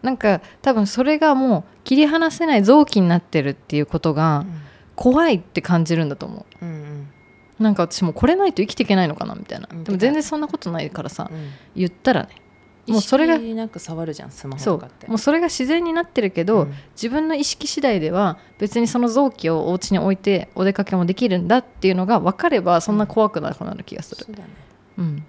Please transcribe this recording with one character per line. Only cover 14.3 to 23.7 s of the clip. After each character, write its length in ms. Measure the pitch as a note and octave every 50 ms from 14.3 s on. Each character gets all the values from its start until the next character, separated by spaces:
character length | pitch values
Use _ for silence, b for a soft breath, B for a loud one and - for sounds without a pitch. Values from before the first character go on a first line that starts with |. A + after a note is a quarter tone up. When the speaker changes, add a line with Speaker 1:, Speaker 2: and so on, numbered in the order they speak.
Speaker 2:
ス 160 | C#3 - -
マ 100 | C#3 C3+
ホ 80 | C#3 -
と 140 | A3 F3 D3
か 80 | -
っ 40 | B2
て。 160 | - _ -
Speaker 1:
そ 20 | -
う。 20 |
も 40 | A3+
う 20 | G#3+
そ 140 | - D4
れ 80 | D4 E4
が 60 | F4
自 200 | E4 - - B3+
然 160 | B3+ D#4 E4+
に 100 | F4 E4+
な 100 | D#4+ E4
っ 80 | E4+ E4
て 100 | _ -
る 80 | A3 F#3+
け 140 | - E3+ E3
ど、 180 | F#3 A3 G#3
Speaker 2:
う 20 | D#3
ん。 80 | C#3+ C#3+ C#3 B B _
Speaker 1:
自 140 | - - A#3
分 200 | B3 D4+ D#4+ D#4
の 60 | D#4+
意 100 | C#4+ D4
識 220 | - - - -
次 140 | D4 - -
第 180 | C#4+ C4+ A3 F#3
で 100 | D#3 D#3
は 280 | E3 F#3 G#3 F#3 D#3 B B B B _
別 200 | G#3 G3+ - A#3
に 80 | A#3
そ 120 | A#3 - A#3+
の 100 | A#3+ A#3+
臓 220 | A3 B3+ C#4+ C4+
器 200 | - - - D#3+
を 180 | E3 D#3+ - -
お 40 | F3+
家 160 | F#3 - -
に 80 | G3 F3+
置 140 | D#3 F#3+
い 40 | G3
て 320 | F#3 - G3+ G3 F3+ - - -
お 100 | - F#3
出 80 | G3
か 120 | G3 - G3
け 120 | - F#3+
も 80 | F#3 F3
で 80 | E3+ F#3+
き 140 | - B3+ A3+
る 100 | F#3 F3+
ん 100 | F3 E3+
だ 100 | A3 B3+
っ 60 | B3
て 240 | - - - - F#3+
い 20 |
う 20 | F#3
の 120 | F3+ F#3
が 140 | F#3+ A#3 G3+
分 120 | E3 F3 -
か 140 | - - F4
れ 120 | D4+ A3
ば、 200 | F3+ F3+ F3 E3
そ 120 | E3 -
ん 60 | G#3 G#3
な 80 | G#3+
怖 220 | G3+ - A3+ G#3+ G#3
く 100 | G#3+ E3
な 140 | D3+ - -
く 100 | - -
な 100 | -